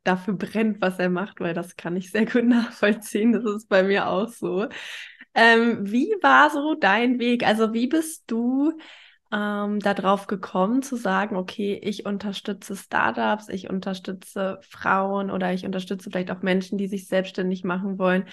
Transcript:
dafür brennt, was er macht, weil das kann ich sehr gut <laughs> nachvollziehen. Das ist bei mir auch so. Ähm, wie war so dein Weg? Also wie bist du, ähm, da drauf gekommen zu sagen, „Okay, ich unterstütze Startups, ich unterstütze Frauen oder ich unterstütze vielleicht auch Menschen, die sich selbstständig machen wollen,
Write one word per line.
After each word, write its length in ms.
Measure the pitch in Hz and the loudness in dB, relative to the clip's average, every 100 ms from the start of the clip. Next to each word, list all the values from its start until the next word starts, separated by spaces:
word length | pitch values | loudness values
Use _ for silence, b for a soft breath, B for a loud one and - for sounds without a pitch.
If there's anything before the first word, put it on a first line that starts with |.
dafür 320 | - 185 180 175 | 0 0 -2 -6
brennt, 440 | 190 208 220 208 | -4 -2 -2 0
was 200 | 185 185 | -2 0
er 100 | 180 | 0
macht, 320 | 180 202 - | -2 -4 -6
weil 120 | 180 | -4
das 220 | 170 170 - | -4 -8 -10
kann 220 | 165 180 | -6 -6
ich 140 | 185 | -4
sehr 140 | 214 220 | 0 2
gut 200 | 247 240 | 2 4
<laughs> 0 | |
nachvollziehen. 880 | 240 233 - 208 214 - 208 226 | 4 2 0 2 2 -2 0 2
Das 100 | 233 | 2
ist 240 | 233 208 - | 0 -4 2
bei 160 | 196 | 2
mir 240 | 190 196 - | 4 2 0
auch 220 | 180 233 | -2 -4
so. 380 | - 175 180 254 B B B B B B | -6 -4 -2 -4 B B B B B B
Ähm, 460 | 269 226 226 233 233 | 6 8 8 4 0
wie 340 | 196 233 349 415 | 0 0 0 2
war 280 | 277 269 294 | 6 8 6
so 260 | 302 294 311 | 4 -2 2
dein 440 | 190 208 240 247 | 2 4 2 2
Weg? 260 | 240 240 - | 2 2 2
Also 280 | 214 220 | 4 2
wie 140 | 226 247 | 0 0
bist 360 | 320 320 - - | 0 -2 -8 -6
du, 460 | 226 240 262 294 320 B B B B _ | -2 0 2 0 -2 B B B B _
ähm, 460 | 214 208 208 208 208 | -4 -2 -2 -2 0
da 140 | 202 | 0
drauf 340 | 196 190 196 196 | 0 2 0 0
gekommen 540 | 196 - 196 190 254 | -8 -4 0 2 0
zu 140 | 262 233 | -2 -4
sagen, 380 | 214 190 214 196 | -2 0 -2 -4
„Okay, 420 | 185 - 202 202 | -6 -6 -4 -4
ich 240 | - 208 - | -6 -6 -6
unterstütze 720 | 202 208 196 - 208 - 196 | -6 -6 -8 -8 -10 -10 -14
Startups, 720 | - - - 226 220 214 214 | -4 0 2 2 0 -2 -4
ich 200 | 196 185 | -10 -6
unterstütze 920 | 190 190 185 190 185 - - 190 190 | -6 -6 -8 -8 -12 -10 -6 -6 -6
Frauen 720 | - - - 190 196 196 196 | -14 -6 0 0 0 -2 -4
oder 220 | 190 185 | -2 -2
ich 120 | 185 196 | -2 -4
unterstütze 440 | 185 185 196 208 | -6 -6 -8 -6
vielleicht 220 | 185 180 | -6 -6
auch 100 | 185 | -4
Menschen, 360 | 190 185 185 202 | 0 0 0 -4
die 100 | 196 | -4
sich 200 | 196 185 | -6 -2
selbstständig 560 | 190 185 - 185 185 | -2 -2 -2 -2 -2
machen 340 | 185 180 196 190 | -4 -4 -4 0
wollen, 280 | 185 185 190 | 2 2 -2